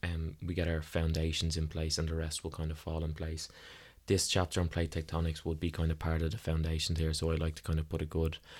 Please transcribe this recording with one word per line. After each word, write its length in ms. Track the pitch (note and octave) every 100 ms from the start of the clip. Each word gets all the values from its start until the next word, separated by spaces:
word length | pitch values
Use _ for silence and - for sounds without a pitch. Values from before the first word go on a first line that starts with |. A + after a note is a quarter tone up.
um, 360 | F2 E2 D#2+ -
we 120 | F2
get 160 | F2 E2+
our 120 | E2
foundations 760 | D#2 E2 D#2+ D#2+ D#2+ D#2+ E2+ D#2+
in 100 | D#2
place 300 | D#2+ D#2+ E2
and 100 | D#2+
the 80 | D#2+
rest 260 | D#2+ -
will 100 | E2
kind 200 | D#2 D#2
of 60 | D2+
fall 260 | - D#2+
in 100 | D#2+
place. 360 | D#2 D#2+ E2 - - - - - - -
This 220 | G2 -
chapter 320 | F#2+ F2 -
on 80 | E2+
plate 220 | - E2
tectonics 520 | E2 D#2 D#2+ E2 D#2
would 160 | E2 D#2
be 120 | F2
kind 200 | D#2 D#2+
of 80 | D#2
part 220 | D#2+ E2
of 100 | D#2+
the 60 | G#2+
foundations 640 | - D#2+ D#2+ D#2+ - D#2+
here, 120 | D#2+
so 200 | D#2 E2
I 40 | D#2+
like 200 | D#2+ D#2
to 80 |
kind 160 | - D#2+
of 100 | D#2
put 120 | D#2+
a 40 | D#2
good 320 | E2 D#2+ D#2 -